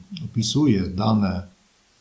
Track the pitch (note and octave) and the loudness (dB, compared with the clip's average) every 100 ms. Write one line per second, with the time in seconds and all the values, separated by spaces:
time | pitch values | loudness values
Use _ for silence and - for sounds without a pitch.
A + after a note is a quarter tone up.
0 | - F3+ A2 - G#2+ C3+ D3 G2 F2 F2+ | -12 -12 -6 -4 -2 2 2 2 0 -2
1 | G#2+ A2 G2 F2+ - - _ _ _ _ | 2 2 2 -2 -8 -18 _ _ _ _